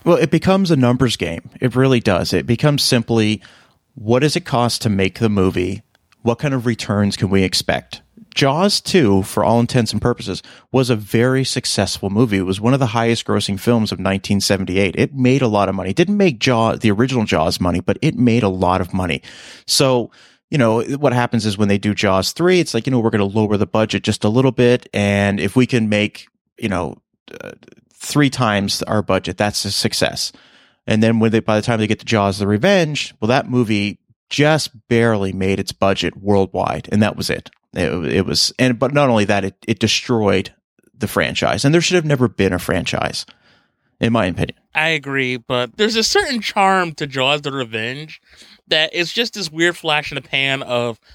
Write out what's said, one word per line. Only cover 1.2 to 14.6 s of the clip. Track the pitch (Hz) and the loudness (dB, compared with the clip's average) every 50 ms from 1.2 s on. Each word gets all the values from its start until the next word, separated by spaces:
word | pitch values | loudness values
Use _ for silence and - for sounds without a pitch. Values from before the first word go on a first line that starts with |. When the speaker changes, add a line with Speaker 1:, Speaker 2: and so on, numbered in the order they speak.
| 92 82 82 87 - - - - - | -4 -6 -6 -8 -12 -14 -10 -4 -4
Speaker 1:
It | 127 110 | -2 2
really | 127 135 135 131 120 | 2 2 4 4 2
does. | - - 95 87 87 - - | 2 2 2 2 2 0 0
It | 90 67 | -2 0
becomes | 67 120 113 - 151 147 135 - | 0 -2 0 2 0 2 2 0
simply, | - - 120 113 - 117 113 107 107 107 101 - - - - _ _ _ _ _ _ - | 0 0 0 0 0 0 2 2 2 0 -2 -6 -14 -20 -20 _ _ _ _ _ _ -18
what | 127 107 107 117 127 | -8 0 2 2 4
does | 143 151 - | 2 2 0
it | 175 170 | -2 -4
cost | - - 120 120 117 - - - | -2 0 0 0 0 0 -2 -2
to | 110 | 0
make | 104 98 95 95 - - | 0 2 0 0 -2 0
the | 117 110 | -2 0
movie? | 104 101 92 95 - 87 90 92 98 104 - _ _ _ _ _ _ _ | 2 2 2 2 2 0 -2 -4 -6 -8 -12 _ _ _ _ _ _ _
What | - 113 117 - | -2 -2 -2 -2
kind | - 147 135 | -2 -4 -4
of | 131 110 | -2 -2
returns | 123 113 - - - 107 101 104 101 98 | -2 -4 -4 -4 -4 0 0 0 0 0
can | - - 92 | -2 -2 0
we | 95 98 95 | 2 2 0
expect? | 92 - - - - - 65 - - - - _ _ _ - 226 _ - | 0 -2 -4 -2 -2 -4 -4 -4 -10 -18 -20 _ _ _ -20 -20 _ -12
Jaws | - - 135 135 156 190 208 196 - | -6 -4 -2 -2 0 0 0 -2 -2
two, | - - - 185 147 101 98 98 92 | -4 0 2 4 4 4 4 2 0
for | - - 107 101 | -2 -2 0 2
all | - 113 117 | 2 2 2
intents | 117 117 - 131 113 107 - | 2 2 0 0 0 0 -2
and | 104 | -2
purposes, | - 120 120 - - 101 92 - - - - - _ _ | -2 -2 -2 -2 -4 -8 -8 -10 -10 -16 -20 -20 _ _
was | - 131 135 123 | 0 0 2 2
a | 127 | 0
very | 107 104 95 - 117 117 127 131 135 135 | -2 -2 -2 0 2 2 2 2 0 -2
successful | - - 131 - - - - 101 92 - - - 98 | -2 -4 -6 -4 -4 -2 -2 -2 -2 -2 -4 -6 -2
movie. | 98 107 127 117 101 95 | 0 2 2 2 2 0
It | 92 | 0
was | 90 95 98 | -2 -2 -2
one | 101 120 135 | 0 0 2
of | 135 | 2
the | 135 | 0
highest | 117 107 117 117 117 117 113 - | 0 0 0 0 0 0 -2 -2
grossing | - 107 104 104 - 101 95 | -2 -2 -2 -2 -2 -4 -2
films | - - 120 117 107 98 101 | 0 0 2 2 2 -2 -4
of | 87 | -4
nineteen | 95 98 95 98 - - 104 98 | -2 -2 -2 -2 -2 0 -2 0
seventy-eight. | 95 - 101 92 | 0 0 0 0